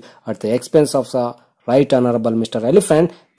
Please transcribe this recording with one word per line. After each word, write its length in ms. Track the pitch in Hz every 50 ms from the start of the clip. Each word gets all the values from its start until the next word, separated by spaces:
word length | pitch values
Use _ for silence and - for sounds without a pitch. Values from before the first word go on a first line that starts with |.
| - - - _ - -
at 120 | 110 -
the 140 | - 107 113
expense 360 | 127 - - - 160 151 135 -
of 120 | 139 123 - -
the 180 | 127 120 120 120 _ _ _ _ _ - -
Right 240 | 120 135 143 127 139 127
Honorable 440 | 123 123 120 120 113 117 113 113 113
Mister 180 | - - 117
Elephant, 500 | 110 120 131 123 - - 151 151 165 156 - - _ _ _